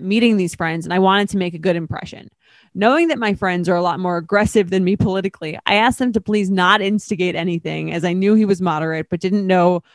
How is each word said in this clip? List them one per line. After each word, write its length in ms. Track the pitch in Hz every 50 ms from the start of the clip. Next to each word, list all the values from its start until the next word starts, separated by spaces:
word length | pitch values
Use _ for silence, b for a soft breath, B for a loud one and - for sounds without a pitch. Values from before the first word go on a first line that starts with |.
| 165
meeting 300 | 185 208 226 226 233 220
these 180 | 202 185 170 -
friends, 300 | - 170 160 160 165 160
and 80 | 160 175
I 60 | 185
wanted 320 | 190 190 190 202 202 196
to 80 | - 196
make 160 | 185 175 170
a 40 | 165
good 180 | 156 185 170
impression. 520 | 170 165 151 165 - - - - - - - _ b b b b b b b b
Knowing 340 | - 202 226 269 320 339 330
that 100 | 302 226
my 160 | 233 208 202
friends 320 | - 208 185 180 175 175 175
are 80 | 180
a 60 | 175 175
lot 180 | 175 170 175
more 180 | 185 180 175 170
aggressive 500 | 165 165 202 202 208 208 - 220 196 170
than 160 | 185 185 185
me 120 | 180 196
politically, 640 | - - 208 185 190 185 196 - - - 156 156 - -
I 120 | - 202
asked 220 | 208 220 254 240 -
them 140 | 254 247 214
to 80 | 220
please 300 | 190 - 214 214 202 185
not 320 | 196 185 180 180 202 214 190
instigate 520 | 196 208 208 - - 214 165 180 180 175
anything, 580 | 165 165 180 175 165 - 160 156 156 156 160 165
as 120 | 170 151
I 80 | 180 175
knew 220 | 185 190 202 214
he 100 | 220 214
was 160 | 202 196 170
moderate 480 | 185 175 156 151 160 160 160 160 156 -
but 120 | - 170
didn't 260 | - 185 190 208 196
know 360 | 185 185 180 175 180 180 175 b b b